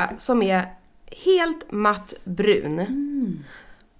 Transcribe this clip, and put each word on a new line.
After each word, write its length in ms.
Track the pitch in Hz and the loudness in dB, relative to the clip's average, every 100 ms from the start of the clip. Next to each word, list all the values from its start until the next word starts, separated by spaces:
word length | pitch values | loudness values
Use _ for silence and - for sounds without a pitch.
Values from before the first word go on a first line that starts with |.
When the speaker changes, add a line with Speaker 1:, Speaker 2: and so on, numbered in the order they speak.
Speaker 1:
Mm. 140 | 180 214 | 0 -4
Speaker 2:
som 240 | - 240 | 0 2
är 240 | 190 185 185 - - _ - - | 2 2 -2 -8 -20 _ -20 -2
helt 480 | 370 370 330 320 - | 4 4 4 -2 -6
matt 420 | 208 208 202 - - | 0 2 0 -4 -12
brun. 540 | - 180 208 196 147 156 | -6 0 4 4 2 -2
Speaker 1:
Mm. 680 | 196 269 285 285 220 156 143 - - - _ | -2 -4 -4 -2 -2 -4 -10 -20 -20 -20 _